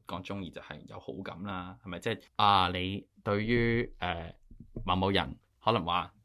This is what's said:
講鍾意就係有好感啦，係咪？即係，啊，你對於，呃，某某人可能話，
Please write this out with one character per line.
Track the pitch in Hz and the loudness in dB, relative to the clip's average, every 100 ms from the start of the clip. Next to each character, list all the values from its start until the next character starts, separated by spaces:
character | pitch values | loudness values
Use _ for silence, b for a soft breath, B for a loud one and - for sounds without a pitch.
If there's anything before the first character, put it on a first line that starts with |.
| - | -10
講 | 87 | -8
鍾 | 92 98 | -6 -8
意 | 87 | -8
就 | - | -10
係 | - - - | -14 -14 -14
有 | 104 | -16
好 | - - | -12 -10
感 | 95 85 | -10 -10
啦， | 101 92 90 95 | -8 -8 -10 -12
係 | 98 | -10
咪？ | 87 | -6
即 | 117 | -4
係， | 107 B - | -6 B 2
啊， | 104 101 90 | 6 8 6
你 | 90 92 98 - _ | 2 -2 -4 -8 _
對 | - 101 | -2 0
於， | 107 120 117 117 - - | 2 2 4 2 -2 -4
呃， | 87 85 82 - - - - - 92 | -4 -4 -6 -14 -20 -20 -14 -6 0
某 | 92 | 2
某 | 92 | 4
人 | 98 69 - _ _ | 2 0 -4 _ _
可 | - | 2
能 | 113 | 2
話， | 82 87 85 - | 2 -2 -2 -10